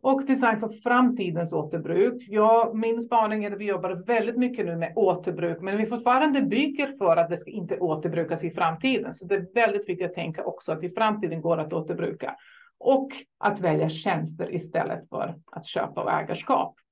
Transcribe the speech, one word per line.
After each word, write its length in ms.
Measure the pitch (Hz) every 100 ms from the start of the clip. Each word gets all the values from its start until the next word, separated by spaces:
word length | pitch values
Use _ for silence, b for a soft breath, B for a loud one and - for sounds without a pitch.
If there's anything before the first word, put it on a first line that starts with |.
Och 240 | 262 269 -
design 340 | 262 247 214
för 100 | 214
framtidens 840 | - 247 247 254 - 180 165 165
återbruk. 680 | 160 151 165 151 170 233 247 -
Ja, 440 | 208 214 226 226
min 280 | 220 226 233
spaning 420 | 233 233 214 214
är 80 | 208
att 80 | 196
vi 60 | 208
jobbar 380 | 185 180 175 185
väldigt 300 | 233 220 233
mycket 280 | 247 240 175
nu 100 | 170
med 180 | 165 -
återbruk, 640 | 190 180 - 160 170 165
men 160 | 185 202
vi 80 | 214
fortfarande 560 | 233 240 254 311 277
bygger 460 | - 220 294 277 277
för 300 | - 190 165
att 120 | 165
det 80 | 170
ska 140 | -
inte 280 | 214 175 196
återbrukas 640 | 180 156 165 160 156 160
i 80 | 170
framtiden. 600 | - 165 165 262 254 254
Så 120 | 254 180
det 100 | 196
är 180 | 180
väldigt 360 | 240 226 202 208
viktigt 200 | 175 175
att 60 | -
tänka 280 | 165 160
också 280 | - 156 -
att 120 | 160
i 60 | 175
framtiden 520 | 180 220 208 185 160
går 160 | 170 160
att 160 | 156
återbruka. 640 | 165 156 - 202 165 - - B B B _
Och 300 | - 269 269 - - _
att 220 | 208 208
välja 300 | 180 156 160
tjänster 680 | - 208 165 160 - 175 175
istället 540 | - 165 - - -
för 260 | - - 165 _
att 140 | - -
köpa 360 | - - -
av 80 | -
ägarskap. 680 | 160 - 165 - 269 - _ _